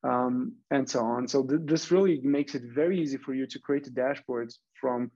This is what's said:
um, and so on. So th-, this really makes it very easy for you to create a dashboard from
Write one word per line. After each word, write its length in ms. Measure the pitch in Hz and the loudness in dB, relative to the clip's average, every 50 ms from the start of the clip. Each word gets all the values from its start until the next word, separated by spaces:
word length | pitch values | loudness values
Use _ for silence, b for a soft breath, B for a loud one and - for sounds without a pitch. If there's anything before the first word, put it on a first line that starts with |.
| - | 0
um, 480 | 127 123 123 123 127 123 127 127 - - - _ _ | 0 0 2 2 0 0 -2 -2 -4 -8 -12 _ _
and 180 | 143 139 131 - | 0 0 0 0
so 120 | - 135 | 0 0
on. 260 | 117 113 120 120 127 | 0 0 0 -2 -2
So 160 | 120 - 139 | 0 2 0
th-, 200 | 131 127 143 160 160 | 2 2 0 -2 2
this 260 | 143 160 156 - - | 2 0 0 2 2
really 300 | 175 185 196 190 165 139 | 4 4 6 4 4 2
makes 340 | 127 139 143 143 143 - - | 2 2 2 2 0 -2 -4
it 80 | 135 | -8
very 380 | 120 120 117 139 151 175 196 185 | -8 -4 0 0 2 2 2 0
easy 160 | 160 143 135 | 0 -2 -2
for 160 | 127 - - | -6 -4 -4
you 140 | 131 131 135 | -2 -2 -2
to 120 | 127 - 143 | -4 -6 -14
create 280 | _ - 143 139 143 | _ -2 -2 -2 -2
a 40 | 131 | -4
dashboard 640 | 123 127 127 135 143 139 - - 127 120 120 117 - _ _ _ _ - | -4 -2 0 0 0 -2 -4 -6 -4 -4 -4 -6 -10 _ _ _ _ -4
from 320 | - 131 123 120 123 120 _ | -2 -2 0 0 -2 -4 _